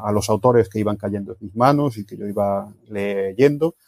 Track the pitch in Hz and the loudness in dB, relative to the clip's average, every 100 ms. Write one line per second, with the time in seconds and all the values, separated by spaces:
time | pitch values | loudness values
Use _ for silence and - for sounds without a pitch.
0 | 107 104 98 107 123 120 101 107 104 101 | 0 -2 0 2 4 4 2 0 -2 -2
1 | 104 101 98 113 101 101 127 143 143 110 | -4 -6 -6 -12 -12 2 4 4 0 -4
2 | 101 113 104 101 101 98 101 - _ 104 | -12 -10 -8 -2 0 0 -6 -16 _ -6
3 | 101 98 - 98 139 147 165 - | -4 -2 -4 2 2 4 -4 -4